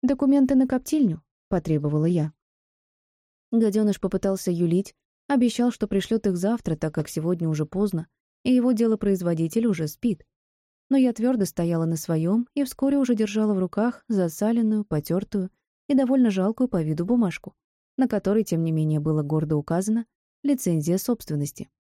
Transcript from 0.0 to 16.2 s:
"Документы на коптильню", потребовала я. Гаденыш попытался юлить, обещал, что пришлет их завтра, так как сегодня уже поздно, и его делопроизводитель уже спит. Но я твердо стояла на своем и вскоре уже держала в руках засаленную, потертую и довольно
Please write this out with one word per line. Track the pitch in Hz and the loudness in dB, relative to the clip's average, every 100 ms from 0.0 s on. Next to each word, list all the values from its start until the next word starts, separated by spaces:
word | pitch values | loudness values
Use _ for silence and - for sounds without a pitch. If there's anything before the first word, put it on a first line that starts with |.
"Документы | 254 269 277 277 262 | -2 0 2 4 4
на | 269 262 | 4 2
коптильню", | 254 - 311 240 156 _ _ _ | 0 -2 2 2 0 _ _ _
потребовала | 185 160 151 147 151 160 | -4 0 0 0 0 2
я. | 175 151 _ _ _ _ _ _ _ _ _ _ _ _ | 0 -2 _ _ _ _ _ _ _ _ _ _ _ _
Гаденыш | 233 220 202 214 196 | 2 2 2 0 0
попытался | 190 190 196 196 - | -2 -2 -2 -2 -2
юлить, | 170 175 175 202 _ _ _ _ | 0 2 0 -2 _ _ _ _
обещал, | 277 240 - 247 | 2 2 2 -2
что | - 214 | 0 -2
пришлет | 196 - 226 208 | -2 -2 -2 0
их | 180 | 0
завтра, | 190 226 - 151 | -2 -2 -4 -4
так | 160 | -4
как | 151 151 | -4 -6
сегодня | - 160 180 165 | -4 -4 -2 -2
уже | 151 151 | -2 -4
поздно, | 185 208 170 160 _ _ _ | -2 -2 -4 -8 _ _ _
и | - | 2
его | 254 240 | 2 4
делопроизводитель | 220 226 220 208 190 175 165 160 226 233 | 2 2 2 0 0 0 0 0 0 0
уже | 170 151 | 0 -4
спит. | - 240 180 _ _ _ _ _ _ _ | -4 -4 -4 _ _ _ _ _ _ _
Но | 269 | 2
я | 254 | 2
твердо | 233 233 254 190 | 2 0 0 -2
стояла | - 170 165 | -2 -2 0
на | 165 165 | 0 -2
своем | - 160 165 220 240 | -2 -2 2 0 -2
и | - | -4
вскоре | 269 - 269 285 | -4 -2 0 2
уже | 254 | 2
держала | 226 214 208 214 | 0 0 0 0
в | 196 | 0
руках | 185 - 233 240 _ | -2 -2 -2 -4 _
засаленную, | 208 175 - 214 233 220 214 | -2 -2 0 0 0 0 0
потертую | 208 151 - 170 202 202 185 _ _ _ _ | -2 -4 -2 -4 -2 -6 -6 _ _ _ _
и | |
довольно | 277 262 262 | 2 4 4